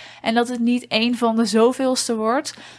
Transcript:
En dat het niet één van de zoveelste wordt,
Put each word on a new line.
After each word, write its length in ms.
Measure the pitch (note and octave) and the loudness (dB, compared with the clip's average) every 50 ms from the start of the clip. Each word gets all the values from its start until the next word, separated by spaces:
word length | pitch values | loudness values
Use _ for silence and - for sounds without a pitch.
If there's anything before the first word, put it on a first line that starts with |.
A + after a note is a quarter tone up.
| - - - - | -20 -20 -16 -6
En 120 | - - A3+ | -4 0 0
dat 140 | A#3 A#3+ B3 | 0 0 0
het 100 | B3 A#3+ | -2 0
niet 280 | A#3 A#3+ B3 B3 - | 0 0 0 0 -2
één 280 | - - A3 A#3 A#3+ B3 | -2 -2 -2 0 0 0
van 220 | A3+ A#3+ A3+ A3+ | 0 0 0 2
de 80 | A3+ A#3+ | 2 0
zoveelste 720 | G3 G#3 A3 A3+ B3 B3+ - C4 B3+ B3+ B3+ - - A#3 | 2 4 4 4 4 2 0 0 0 0 -2 -2 -2 -4
wordt, 400 | A3 A3 A3 A#3+ C#4+ D4+ - - - - - - | -2 0 -2 -2 -2 -4 -6 -12 -14 -20 -20 -20